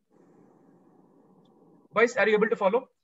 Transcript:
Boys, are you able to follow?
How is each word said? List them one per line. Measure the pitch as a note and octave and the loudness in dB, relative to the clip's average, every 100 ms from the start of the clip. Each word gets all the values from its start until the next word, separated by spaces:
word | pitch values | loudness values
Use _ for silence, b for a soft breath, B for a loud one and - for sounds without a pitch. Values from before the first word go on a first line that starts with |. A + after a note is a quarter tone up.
| _ _ _ _ _ _ _ _ _ _ _ _ _ _ _ _ _ _ _ | _ _ _ _ _ _ _ _ _ _ _ _ _ _ _ _ _ _ _
Boys, | G3+ A#3+ A#3 | -2 0 0
are | G3+ | 0
you | |
able | G#3+ G#3+ | 2 0
to | A#3 | 0
follow? | G3 A3+ - _ | 0 -2 -4 _